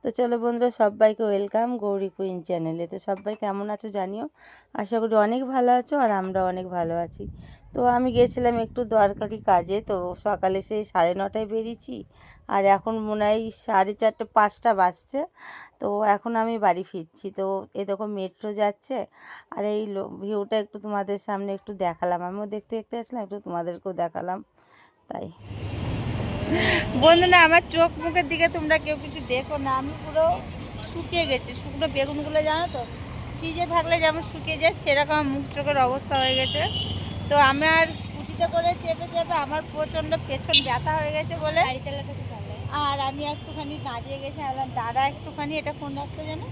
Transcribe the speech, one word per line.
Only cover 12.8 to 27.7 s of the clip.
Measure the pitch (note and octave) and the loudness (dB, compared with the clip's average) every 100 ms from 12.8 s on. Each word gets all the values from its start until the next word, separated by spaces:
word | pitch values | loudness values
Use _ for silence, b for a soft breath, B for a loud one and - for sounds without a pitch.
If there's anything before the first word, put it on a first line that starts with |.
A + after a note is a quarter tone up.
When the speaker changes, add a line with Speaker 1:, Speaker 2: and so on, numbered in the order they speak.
| - A3+ | 4 -4
Speaker 1:
মনে | G#3+ G#3 | -2 0
হয় | G#3 A3 A3+ | 2 2 0
সাড়ে | - - G3+ F#3+ | -8 2 4 4
চারটে, | G#3 A3 G#3+ | 4 2 2
পাঁচটা | G#3+ - G#3 - A#3+ | 0 4 4 4 2
বাজছে। | G3+ F#3 F3 - C#4 E4 B B B B _ | 4 4 2 -8 -6 -6 B B B B _
তো | G#3+ G3+ | -2 0
এখন | G#3+ G3+ A#3 A#3 | 2 2 2 0
আমি | A3+ A3+ | 0 2
বাড়ি | G3+ F3 | 2 2
ফিরছি। | F#3+ F#3 D#3+ - G3 | -2 -10 -12 -12 -12
তো | G3 F#3+ F#3+ G3+ | -4 -2 -2 -6
এই | - | -8
দেখো | G3 G3 G#3+ | -4 -4 -4
মেট্রো | G3+ F#3+ _ G#3+ | -6 -6 _ -8
যাচ্ছে, | G#3 G#3 G3+ - C4 - B B B B | 0 0 -2 -8 -6 -6 B B B B
আর | - | -6
এই | G3+ G#3+ G#3+ | -2 -2 -4
লো-, | G3 - | -6 -8
ভিউটা | - G3 G#3+ G3+ A3 | -8 -4 -4 0 -2
একটু | G#3 G#3 | -2 -10
তোমাদের | G#3 G#3 F#3+ G3+ | -6 -4 -2 -6
সামনে | - G3 G3+ | -4 -6 -4
একটু | G3 - | -8 -10
দেখালাম। | G3+ F3+ E3 F3+ F3 | -4 -4 -2 -2 -2
আমিও | F3+ G3 G#3 | -2 -6 -6
দেখতে | G#3+ - A3+ | -8 -8 -10
দেখতে | G#3+ A#3 | -8 -10
আসলাম, | A3+ B3 | -8 -8
একটু | G3 G3+ | -8 -10
তোমাদেরকেও | G3+ E3+ E3+ E3+ G3 | -6 -4 -4 -6 -8
দেখালাম। | F3 E3+ E3+ E3+ F#3+ G#3+ _ b b b b _ | -4 -4 -4 -6 -8 -10 _ b b b b _
তাই | - - E3 - - - - - - - - - - - E4 B B B B3+ | -10 -10 -14 -14 -10 -8 -6 -4 -4 -4 -4 -4 -4 -2 2 B B B 6
বন্ধুরা, | D4 E4+ F4+ F4+ | 8 8 8 8
আমার | D#4+ E4+ F4 | 10 6 4